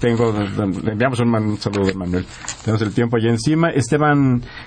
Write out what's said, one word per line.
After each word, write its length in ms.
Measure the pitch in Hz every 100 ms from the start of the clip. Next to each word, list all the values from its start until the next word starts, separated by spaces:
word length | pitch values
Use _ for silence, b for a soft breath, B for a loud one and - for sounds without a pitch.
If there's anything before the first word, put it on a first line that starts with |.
tengo. 320 | 123 113 117
Le 580 | 104 98 101 104 92 -
enviamos 300 | 107 127 120
un 100 | 117
man-, 200 | 117 107
un 80 | 104
saludo 260 | - 101 95
de 80 |
Manuel. 320 | 95 90 90 92 B B B
Tenemos 180 | - 110
el 100 | 110
tiempo 240 | 107 120 120
ya 140 | 113
encima. 400 | 117 131 156 165
Esteban 720 | 139 127 151 151 143 135 123 B B